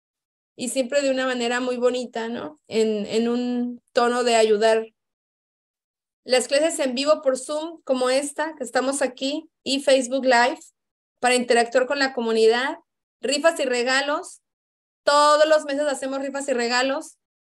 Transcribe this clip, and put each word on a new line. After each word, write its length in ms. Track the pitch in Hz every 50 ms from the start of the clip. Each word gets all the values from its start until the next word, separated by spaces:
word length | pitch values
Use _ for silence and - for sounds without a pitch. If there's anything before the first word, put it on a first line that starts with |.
| _ _ _ _ _ _ _ _ _ _ _
y 140 | - 254 240
siempre 320 | - 269 254 240 285 285
de 100 | 277 269
una 140 | 262 262 262
manera 340 | 262 254 247 233 240 247 247
muy 160 | 254 254 247
bonita, 540 | 240 240 247 247 254 247 - - 233 226 226
¿no? 320 | 240 - 294 302 302 _ _ -
En, 380 | - 220 220 220 214 208 202 -
en 200 | - 220 233 233
un 540 | 240 247 247 247 247 240 247 240 240 - _ _
tono 320 | - 254 240 240 240 247 240
de 120 | 247 233
ayudar. 520 | 226 220 220 214 202 220 220 220 226 226 226 _ _ _ _ _ _ _ _ _ _ _ _ _ _ _ _ _ _ _ _ _ _ _ _ _ _ _
Las 240 | - 247 247 233 -
clases 320 | 277 285 311 339 320 -
en 160 | 285 262 240
vivo 260 | 254 285 294 311 302
por 160 | - 269 262 262
Zoom, 440 | - - 302 302 311 339 330 - _
como 260 | - 262 254 254 254
esta, 460 | 262 277 294 294 - - 302 320 311
que 80 | - 254
estamos 380 | 220 - 254 254 269 277 -
aquí, 480 | 277 262 254 - 269 269 294 320 311 _ _ _
y 200 | - 240 269 277
Facebook 420 | 277 294 262 269 247 233 262 277 247
Live, 360 | 262 240 233 240 262 330 - - - _ _ _ _ _ _ _ _ _ -
para 160 | - 247 247
interactuar 500 | 247 240 240 240 233 233 233 - 254 254
con 140 | 254 285 285
la 140 | 269 269 269
comunidad. 640 | 240 226 226 226 226 220 220 226 240 262 294 330 - _ _ _ _ _ _ _ _
Rifas 400 | - 240 285 285 294 330 330 320
y 60 | 285
regalos. 760 | 247 247 240 240 262 262 269 285 285 302 339 359 - - _ _ _ _ _ _ _ _ _ _ _ _ _ -
Todos 420 | 294 285 294 294 294 302 294 302 311
los 160 | 311 311 294
meses 180 | 294 277 285 302
hacemos 360 | 294 269 262 277 269 269 277
rifas 280 | 269 277 262 277 277 285
y 60 | 254
regalos. 640 | 240 240 233 247 247 254 269 277 320 311 - - _ _ _ _ _